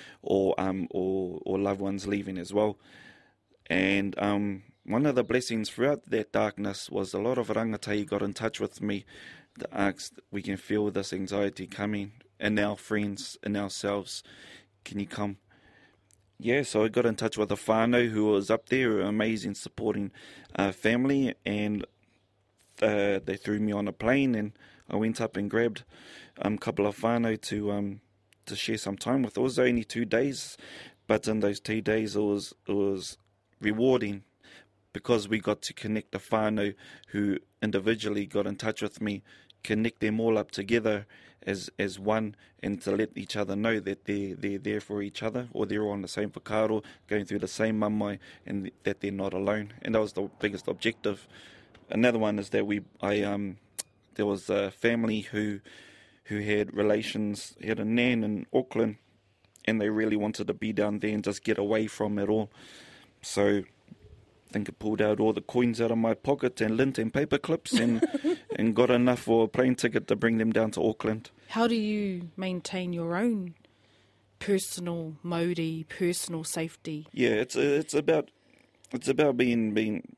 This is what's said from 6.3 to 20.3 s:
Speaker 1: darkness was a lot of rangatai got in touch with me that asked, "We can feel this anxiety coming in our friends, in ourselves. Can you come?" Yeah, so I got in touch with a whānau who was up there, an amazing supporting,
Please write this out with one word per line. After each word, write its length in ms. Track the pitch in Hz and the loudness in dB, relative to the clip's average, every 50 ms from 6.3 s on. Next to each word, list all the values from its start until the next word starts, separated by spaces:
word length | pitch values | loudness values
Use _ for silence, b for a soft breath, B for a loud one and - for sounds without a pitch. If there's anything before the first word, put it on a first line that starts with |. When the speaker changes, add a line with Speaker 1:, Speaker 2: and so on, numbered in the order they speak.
Speaker 1:
darkness 580 | - 110 107 104 - - 104 101 98 - - - | 0 0 0 0 -2 -4 -6 -6 -6 -8 -8 -6
was 240 | - 98 98 92 98 | -4 -4 -2 -2 -2
a 60 | 98 | -2
lot 180 | 104 120 131 127 | -2 0 0 0
of 80 | 113 | -2
rangatai 580 | 104 104 110 113 113 107 104 - 107 104 104 101 | 0 -2 0 0 -2 -4 -4 -4 -2 -2 -2 -2
got 160 | - 101 101 | -2 -2 -2
in 140 | 104 101 95 | -2 -4 -4
touch 240 | - 113 110 - - | -4 -4 -4 -2 -4
with 240 | 107 101 - - | -4 -6 -4 -6
me 220 | 101 104 101 98 - B B B B B B B B B B | -4 -4 -4 -4 -8 B B B B B B B B B B
that 160 | - - - | -12 -10 -6
asked, 460 | - - 101 98 92 - - - - - - _ | -2 -2 -2 -2 -2 -4 -10 -16 -16 -20 -16 _
"We 100 | 101 98 | -8 -6
can 140 | 92 101 98 | -4 -4 -6
feel 340 | 95 - - 104 107 104 104 | -6 -4 -2 0 2 2 0
this 220 | - 101 98 - | 0 -2 -4 -4
anxiety 560 | 90 95 95 92 98 101 101 101 - - 92 - | -4 -6 -4 -2 -2 0 0 -2 -2 -6 -10 -10
coming 420 | - - 101 104 107 104 101 101 107 - - _ _ - | -6 -6 -4 -4 -4 -4 -6 -8 -12 -18 -20 _ _ -4
in 180 | 107 104 107 107 | -2 0 2 2
our 180 | 104 104 104 | 2 0 -2
friends, 600 | - - - 107 104 104 101 98 95 - - - - - | -4 -6 -4 -2 -2 -2 -2 -4 -8 -10 -12 -12 -8 -6
in 120 | 104 104 | -4 -4
ourselves. 680 | 101 101 95 - - - 101 101 101 92 - - - B B B B B B B B B B _ _ - | -2 -4 -6 -6 -4 -4 -2 -2 -2 -4 -8 -12 -14 B B B B B B B B B B _ _ -14
Can 140 | - - 101 | -8 -6 -6
you 80 | 98 | -6
come?" 300 | - - - 104 104 98 - _ b b b b b b b b b b b b b b _ _ _ _ | -6 -6 -6 -6 -6 -6 -10 _ b b b b b b b b b b b b b b _ _ _ _
Yeah, 280 | - - 117 123 143 131 | -4 0 2 2 2 0
so 180 | - - 107 | 2 2 2
I 60 | 107 110 | 2 4
got 180 | 104 123 120 | 4 2 2
in 80 | 117 110 | 2 2
touch 240 | - 110 110 - 107 | 0 -2 -2 0 0
with 140 | 107 98 | 0 0
a 20 | 104 | -2
whānau 560 | - - - 110 110 113 120 123 120 123 113 | 0 2 2 4 4 4 4 4 4 4 2
who 140 | 110 107 107 | 2 2 4
was 240 | 107 104 98 101 98 | 4 4 4 4 2
up 200 | 113 110 - - | 0 0 2 0
there, 280 | 127 131 127 117 107 98 | 0 2 2 2 2 2
an 80 | 95 | 0
amazing 480 | 101 104 110 107 113 113 104 - 110 98 | 0 0 0 0 0 -2 -2 -4 -6 -8
supporting, 560 | - - - - - 110 107 104 104 101 92 B B B B | -8 -12 -14 -10 -4 -2 -2 0 -2 -4 -6 B B B B